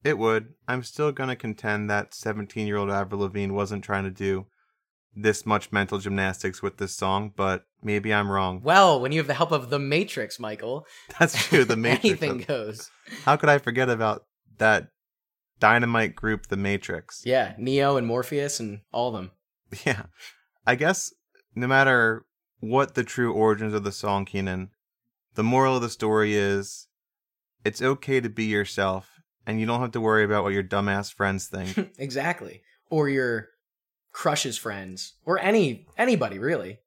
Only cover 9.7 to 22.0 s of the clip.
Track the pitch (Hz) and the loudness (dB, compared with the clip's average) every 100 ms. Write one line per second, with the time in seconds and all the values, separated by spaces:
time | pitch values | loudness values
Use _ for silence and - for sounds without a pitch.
9.7 | 143 139 151 208 - 107 - 113 107 110 | -4 0 -2 -2 -6 -8 -8 -8 -8 -8
10.7 | 139 - - - - 165 - - 170 123 | -8 -10 -20 -20 0 2 2 2 4 4
11.7 | 113 117 123 - - 151 131 - 135 107 | 2 2 2 2 2 -2 -4 -4 -6 -6
12.7 | 110 - _ - - - 147 151 143 123 | -12 -16 _ -18 -4 2 4 6 4 4
13.7 | 117 127 113 110 104 _ _ _ _ 110 | 0 2 2 0 -2 _ _ _ _ 4
14.7 | 104 71 _ _ _ _ _ _ _ 107 | 4 0 _ _ _ _ _ _ _ 6
15.7 | 117 120 117 110 - 110 107 - 98 98 | 6 4 0 0 -2 -4 -4 -4 -4 -2
16.7 | 101 - 85 - - 120 127 98 92 120 | -2 -4 -10 -10 -12 -2 0 0 -4 -2
17.7 | 139 139 139 117 117 123 147 143 - 110 | 2 2 2 0 -2 -2 -4 -4 -6 -8
18.7 | 104 _ 117 123 110 92 _ _ _ _ | -10 _ -4 -2 -4 -10 _ _ _ _
19.7 | 98 - 107 - _ - _ _ _ - | -6 -4 -4 -8 _ -20 _ _ _ -2
20.7 | 127 151 190 - _ _ _ _ - 123 | 2 2 0 -6 _ _ _ _ -6 2
21.7 | 135 135 127 | 4 6 6